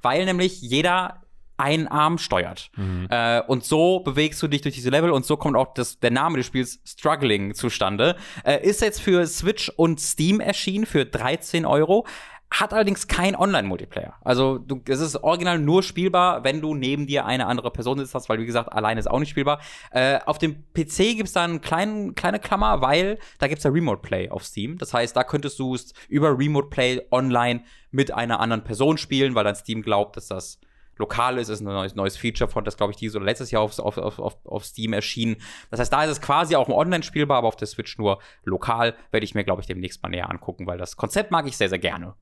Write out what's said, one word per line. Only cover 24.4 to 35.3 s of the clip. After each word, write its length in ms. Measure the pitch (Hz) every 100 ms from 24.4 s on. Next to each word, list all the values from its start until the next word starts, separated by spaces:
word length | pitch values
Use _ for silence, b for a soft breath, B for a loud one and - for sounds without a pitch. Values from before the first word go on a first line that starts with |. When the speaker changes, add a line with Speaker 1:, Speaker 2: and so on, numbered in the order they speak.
Speaker 1:
Steam. 320 | - - 110 175
Das 160 | -
heißt, 240 | 123 117 -
da 80 |
könntest 340 | 127 147 143 -
du 160 | 131
es 200 | 127 - B B
über 280 | 147 156 131
Remote 300 | 147 147 143
Play 320 | - 127 127 -
online 520 | 123 131 120 120 120 b b b
mit 220 | 131 139
einer 280 | - 117 113
anderen 220 | 110 113
Person 360 | 113 104 139 160
spielen, 360 | - 135 135
weil 100 | 117
dann 120 | 104 101
Steam 240 | - 110
glaubt, 380 | 110 104 104 -
dass 100 | -
das 320 | 95 - - _ _ - -
lokal 380 | 107 120 123 127
ist. 120 | 110
Ist 100 | 107
ein 40 |
neues, 300 | 104 98 95
neues 220 | 101 98 -
Feature 320 | 120 - 117
von, 160 | 120
das, 140 | 104 -
glaub 100 | 104
ich, 60 | 104
dieses 200 | 113 104
oder 80 | 98
letztes 240 | 120 123
Jahr 100 | 113
auf, 180 | 107 -
auf, 200 | - -
auf, 200 | - -
auf, 180 | 101 - -
auf 180 | -
Steam 300 | - - 110
erschienen. 420 | 104 - - 113